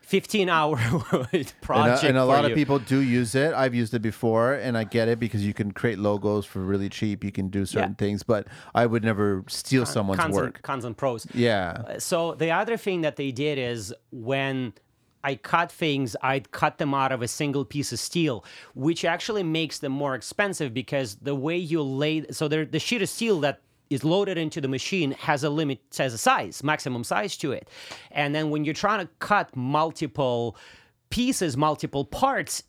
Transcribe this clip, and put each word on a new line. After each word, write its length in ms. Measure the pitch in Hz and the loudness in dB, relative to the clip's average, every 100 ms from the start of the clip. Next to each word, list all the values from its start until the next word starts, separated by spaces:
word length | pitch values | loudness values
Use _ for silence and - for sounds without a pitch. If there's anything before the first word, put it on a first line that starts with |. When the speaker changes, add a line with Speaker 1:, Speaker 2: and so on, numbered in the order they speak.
Speaker 1:
fifteen 480 | - 196 - 214 185 | 0 0 0 0 4
hour 280 | 165 151 147 | 4 4 2
<laughs> 840 | 117 160 107 175 120 180 135 - | 0 0 0 -2 0 -2 -2 -10
project 440 | - 139 123 127 | -2 4 4 6
Speaker 2:
And 20 | 147 | 4
a, 20 | |
and 80 | 131 | 6
a 20 | |
Speaker 1:
for 60 | 127 | 6
Speaker 2:
lot 180 | 139 | 6
of 60 | 143 | 6
Speaker 1:
you. 40 | |
Speaker 2:
people 240 | - 135 139 | 4 4 2
do 220 | 110 135 | 2 2
use 340 | 135 123 120 | 4 4 4
it. 180 | 135 147 | 2 2
I've 200 | 127 131 | 2 2
used 180 | 120 113 | 2 0
it 80 | 123 | 0
before, 540 | 110 101 120 113 117 | -2 0 2 4 4
and 240 | 139 113 117 | 2 0 -2
I 60 | |
get 240 | 107 117 113 | 0 2 2
it 100 | 117 | 2
because 260 | 117 104 | 0 0
you 80 | 101 | 0
can 200 | 101 104 | 0 -4
create 260 | - 123 98 | 0 -2 2
logos 480 | 104 104 104 104 98 | 0 2 2 0 -2
for 140 | 95 | -6
really 280 | 95 98 98 | 0 0 0
cheap. 360 | - 110 101 | -2 -2 -2
You 80 | 101 | -4
can 160 | 98 95 | -4 -2
do 180 | 101 95 | -2 -2
certain 240 | 110 98 | -2 -2
Speaker 1:
Yeah. 160 | 101 104 | -2 -2
Speaker 2:
things, 160 | 101 | -2
but 240 | - 107 98 - - | 0 0 0 -16 -4
I 120 | - 120 | 2 4
would 160 | 113 | 4
never 400 | 110 101 104 95 - | 2 2 2 0 -4
steal 360 | - - 131 | -10 2 2
Speaker 1:
Con-, 80 | 117 | 2
Speaker 2:
someone's 280 | 120 98 95 | 0 0 2
Speaker 1:
cons 160 | 165 98 | 2 2
and, 80 | 78 | 0
Speaker 2:
work. 160 | - | -4
Speaker 1:
cons 220 | - 135 | -8 -6
and 120 | 117 110 | -6 -2
pros. 300 | 139 117 - | -2 -2 -6
Speaker 2:
Yeah. 480 | 127 117 104 90 82 113 | 2 4 4 0 -6 -8
Speaker 1:
Uh, 100 | - | -8
so 360 | - 175 165 | -2 0 0
the 180 | 147 160 | 0 0
other 240 | 165 220 226 | 0 0 -2
thing 240 | - 180 | -2 0
that 160 | 156 143 | -2 -2
they 160 | 139 | -6
did 260 | 123 147 143 | -2 -2 -2
is 340 | 123 120 101 - _ | -2 -4 -8 -14 _
when 600 | 135 113 135 139 131 127 - _ _ _ _ | -12 -4 -2 0 -2 -4 -8 _ _ _ _
I 100 | 143 | -6
cut 380 | 139 - 170 170 | -6 0 0 0
things, 420 | - 165 139 131 98 | -2 0 0 -2 -2
I'd 300 | 131 139 - | -2 -2 -4
cut 260 | - 156 - | -2 -2 0
them 160 | 156 | -2
out 160 | 139 135 | 0 0
of 100 | 131 | 0
a 60 | 120 | -4
single 380 | - 147 139 | -2 -2 -2
piece 260 | 135 147 135 | -2 -4 -4
of 60 | 117 | -6
steel, 460 | - 175 156 110 - - - 127 | -4 0 0 -2 -8 -20 -18 -4
which 280 | 139 170 | -2 0
actually 380 | 170 170 - 214 | 0 -2 -2 -2
makes 380 | 170 160 160 - | 0 0 -2 -4
them 100 | 143 | -4
more 240 | 135 143 | -2 -2
expensive 580 | 131 - - 202 185 143 | -4 -6 -2 -2 0 -4
because 440 | 117 120 143 127 101 | -4 -2 -2 -2 -6
the 180 | 135 | -6
way 220 | 139 139 175 | -4 -2 -2
you 260 | 175 160 | -2 -2
lay, 440 | 139 135 151 156 147 | -2 0 0 -2 -4
so 160 | 131 156 | -4 0
there, 180 | 156 | 0
the 140 | 147 156 | 0 -4
sheet 240 | - 240 | -2 -2
of 60 | 196 | -2
steel 320 | - 226 185 | -2 0 2
that 200 | 143 - _ _ _ | 2 -2 _ _ _
is 140 | 135 | -2
loaded 340 | 147 180 196 175 | 2 2 2 -2
into 240 | 160 170 | -4 -4
the 60 | 139 | -2
machine 460 | 131 - 190 143 | -2 -2 0 0
has 320 | 135 - 147 | -2 0 2
a 60 | 147 | 2
limit, 300 | 147 151 135 _ - | 0 0 -2 _ -2
has 160 | 135 | -2
a 60 | 113 | 2
size, 460 | - 262 107 - | 2 2 0 -4
maximum 400 | 139 151 - 123 | -2 -2 -2 -6
size 320 | 120 185 208 - | -2 -2 -2 -4
to 160 | 151 | -4
it. 160 | 120 - - - - - | -4 -8 -20 -16 -16 -8
And 240 | - 147 | -2 0
then 160 | 151 156 | 0 0
when 140 | 151 | 0
you're 100 | 151 | -2
trying 320 | 151 202 214 180 | 0 0 0 -2
to 20 | _ | _
cut 340 | - 208 170 - | 2 2 2 -4
multiple 1000 | 127 151 160 156 147 131 135 120 117 - - - _ _ _ | 0 2 0 -2 -6 0 0 2 -2 -6 -20 -20 _ _ _
pieces, 460 | - 247 262 170 127 | -2 0 2 0 2
multiple 480 | 151 147 147 143 | 2 2 -2 -4
parts 600 | 143 - 262 240 151 - | -4 0 0 0 -4 -8